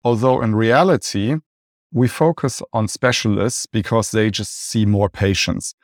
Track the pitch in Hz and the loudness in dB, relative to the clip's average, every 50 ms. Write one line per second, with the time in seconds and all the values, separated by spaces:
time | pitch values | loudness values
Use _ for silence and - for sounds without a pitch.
0 | - 120 120 107 120 131 127 - 123 113 107 110 113 113 120 143 175 190 165 117 | 0 0 0 2 2 2 2 2 2 0 2 2 2 4 4 4 4 4 2 0
1 | - - - 101 101 117 147 156 - _ _ _ _ _ _ _ _ _ - 117 | -2 -4 -4 -2 -2 -2 -2 -4 -6 _ _ _ _ _ _ _ _ _ 0 0
2 | 127 117 - - 156 165 165 - - 123 - - - - - 113 110 101 - - | 0 2 2 0 0 0 0 0 -4 -6 -6 -6 -8 -6 -2 -2 -2 -2 -2 -2
3 | - 123 120 - - 113 101 101 98 120 - - - - - 113 95 - 117 113 | 0 0 0 0 0 0 0 2 0 -2 -2 -6 -6 -4 -4 -4 -2 0 0 0
4 | 107 - - 110 107 110 101 - 104 - - - - - - 113 107 104 104 98 | 0 0 0 0 0 0 0 -4 -6 -10 -10 -12 -10 -4 -2 0 2 2 2 2
5 | 104 95 - - 104 98 95 - - - 87 92 - - - _ | 0 0 0 0 0 0 0 0 -2 -2 -4 -6 -8 -10 -14 _